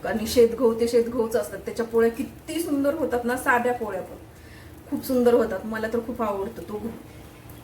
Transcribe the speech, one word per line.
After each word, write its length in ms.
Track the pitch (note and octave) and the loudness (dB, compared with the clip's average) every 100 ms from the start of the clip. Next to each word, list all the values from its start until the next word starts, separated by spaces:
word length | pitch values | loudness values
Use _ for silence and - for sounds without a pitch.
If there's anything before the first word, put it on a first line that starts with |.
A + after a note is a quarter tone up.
| - | -4
आणि 200 | G#3+ A3 | -2 2
शेतगहू 520 | B3 A#3 A3+ A#3+ A3 | 6 6 6 2 2
ते 80 | A#3 | 2
शेतगहूच 480 | B3 A#3 B3 A3+ A3+ | 2 2 0 0 0
असतात, 240 | G#3 F#3+ | -2 -8
त्याच्या 260 | - G#3+ A3+ | -6 -6 0
पोळ्या 260 | A3+ A3+ | 4 4
किती 520 | A3+ - - - D#4+ | 2 -6 -10 -6 -4
सुंदर 300 | E4+ C#4 C#4 | -2 2 2
होतात 260 | D#4+ B3 A#3+ | 0 0 0
ना, 140 | A#3+ B3 | -2 0
साध्या 360 | C#4+ A#3+ A#3+ | 2 2 2
पोळ्या 280 | A#3+ G#3+ F#3 | -2 -4 -6
पण 140 | - - - - - - - - - | -8 -14 -18 -20 -20 -20 -18 -20 -8
खूप 160 | C#4+ - | -6 0
सुंदर 280 | B3+ A#3+ | 4 6
होतात. 260 | A#3 A3 - A3 | 6 4 -2 -6
मला 220 | A3 A3 | -6 -2
तर 120 | A#3 | -4
खूप 220 | A3+ A#3 | -4 -4
आवडतो 400 | A3 G3 G3+ - | -4 -2 -6 -8
तो 120 | - | -10
गहू, 160 | G#3 A3+ - - - - - - - | -8 -8 -12 -16 -20 -20 -20 -20 -16